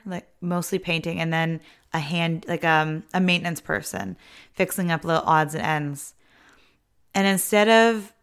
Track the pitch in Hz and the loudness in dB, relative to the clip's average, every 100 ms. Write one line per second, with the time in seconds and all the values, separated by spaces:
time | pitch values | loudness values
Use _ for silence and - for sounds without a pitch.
0 | 196 175 - _ 175 175 170 190 180 165 | -8 -10 -12 _ -4 -4 -2 -4 -2 -2
1 | 165 170 165 165 165 160 - _ _ 160 | -2 -4 -2 0 0 -4 -10 _ _ -6
2 | 147 170 165 160 - 170 165 156 156 156 | -4 -2 -2 -2 -4 -2 4 4 2 -4
3 | - 180 180 175 170 160 - - - - | -4 0 2 2 -2 -6 -4 -4 -4 -8
4 | 98 175 - - - - 185 - 175 165 | -8 -12 -18 -20 -10 -4 -2 -2 -2 -2
5 | 165 160 - 156 151 156 - 151 147 139 | 0 0 2 2 2 -2 -2 -2 -4 -8
6 | - - _ _ _ _ _ _ _ _ | -14 -20 _ _ _ _ _ _ _ _
7 | _ 196 196 190 - 208 214 226 226 220 | _ 0 0 0 2 4 6 6 6 2
8 | 196 _ | -6 _